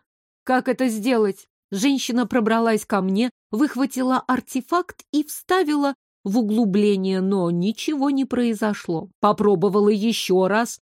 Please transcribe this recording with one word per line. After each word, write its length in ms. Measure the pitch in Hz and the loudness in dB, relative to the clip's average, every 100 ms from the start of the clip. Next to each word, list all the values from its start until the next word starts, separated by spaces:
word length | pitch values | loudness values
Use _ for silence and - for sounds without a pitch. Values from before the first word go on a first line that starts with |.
| _ _ _ _ | _ _ _ _
"Как 240 | - 254 - | -2 -2 0
это 200 | 240 254 | -2 -2
сделать?" 580 | 220 208 240 214 196 - _ - | -2 0 2 0 -2 -14 _ -10
Женщина 540 | 196 254 277 - 240 233 | -2 0 0 -2 -2 0
пробралась 580 | 262 214 226 226 214 - | 0 0 2 2 0 -2
ко 160 | 202 | -2
мне, 280 | 190 190 247 - - | 0 0 -2 -4 -8
выхватила 680 | 214 285 240 269 254 262 262 | -2 -2 0 -4 -2 -2 -2
артефакт 840 | - 254 - 262 - 339 359 - - | 0 -4 -2 -8 -2 -2 -4 -10 -6
и 120 | 294 | -4
вставила 680 | 294 - - 370 302 302 277 269 _ _ | -4 -8 -2 0 2 0 -2 -4 _ _
в 160 | 196 214 | -4 -2
углубление, 800 | 214 214 226 190 208 196 190 190 | 0 0 2 2 2 2 0 0
но 300 | 190 196 175 | 0 0 0
ничего 600 | 175 185 226 - 302 277 | 0 -2 -2 -4 -2 0
не 140 | 269 | 0
произошло. 840 | 262 247 240 214 214 208 - 160 185 - | -2 0 -2 0 -4 -4 -6 -6 -8 0
Попробовала 680 | 208 208 208 190 196 196 208 | 0 4 2 4 2 2 2
еще 580 | 214 226 214 - 185 185 | 2 0 -2 0 2 2
раз 320 | 208 233 - _ | 0 -2 -6 _